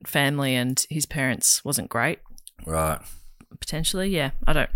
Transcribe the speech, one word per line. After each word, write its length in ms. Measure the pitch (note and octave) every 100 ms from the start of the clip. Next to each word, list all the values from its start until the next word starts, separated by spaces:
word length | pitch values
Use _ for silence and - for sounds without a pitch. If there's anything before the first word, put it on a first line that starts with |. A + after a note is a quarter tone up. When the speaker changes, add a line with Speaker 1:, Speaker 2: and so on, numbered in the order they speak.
| -
Speaker 1:
family 480 | D3+ C#3 C#3+ C3+
and 280 | B2+ B2 C3 -
his 160 | D3+
parents 580 | - D#3 C3 A#2 - -
wasn't 280 | C#3 C#3+ -
great. 300 | A#2 C#3 - - - - -
Speaker 2:
Right. 360 | D#2+ D#2+ D#2 D2+ - - - - - -
Speaker 1:
Potentially, 500 | - D#3 D#3+ F#3 G3
yeah. 220 | E3+ C3+ - -
I 60 |
don't, 180 | D3+ -